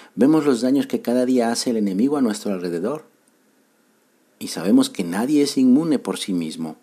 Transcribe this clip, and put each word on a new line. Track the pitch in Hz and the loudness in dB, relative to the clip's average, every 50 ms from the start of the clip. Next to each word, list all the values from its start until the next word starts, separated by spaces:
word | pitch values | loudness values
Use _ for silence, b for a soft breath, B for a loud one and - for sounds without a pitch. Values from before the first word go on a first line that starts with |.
| B B _ | B B _
vemos | 120 123 143 156 156 143 | 2 4 4 4 4 2
los | 147 131 110 | 2 0 2
daños | 117 127 135 139 127 131 | 2 0 0 0 0 -2
que | - 113 | -4 -4
cada | - - 120 127 127 | -2 -2 0 0 2
día | 123 131 123 113 117 | 2 2 2 2 0
hace | 120 - - 131 | -2 -2 -2 -2
el | 117 | -2
enemigo | 110 104 101 92 95 120 139 151 | 0 0 -2 0 0 0 0 2
a | 143 | 0
nuestro | 131 113 104 - - 107 98 | 0 0 -2 -4 -4 -6 -6
alrededor. | 92 87 90 85 85 87 113 143 156 - _ _ _ _ _ _ _ _ _ _ _ _ _ _ _ _ _ _ _ _ _ _ _ _ _ _ - | -4 -4 -4 -4 -4 -4 -4 -6 -8 -10 _ _ _ _ _ _ _ _ _ _ _ _ _ _ _ _ _ _ _ _ _ _ _ _ _ _ -14
Y | - - | -12 -10
sabemos | - 82 80 92 113 135 131 - | -8 -4 0 4 4 4 4 2
que | - - 92 | -2 -6 -6
nadie | 85 85 101 120 135 151 147 143 | -4 -4 -4 -2 0 2 2 2
es | 143 - 139 | 2 2 2
inmune | 131 127 123 143 165 160 147 117 | 4 4 4 4 4 2 0 -2
por | - 95 92 - | -2 -4 -6 -6
sí | - - | -4 -4
mismo. | 92 87 82 78 76 82 82 80 78 - | -4 -4 -4 -6 -8 -8 -10 -10 -12 -14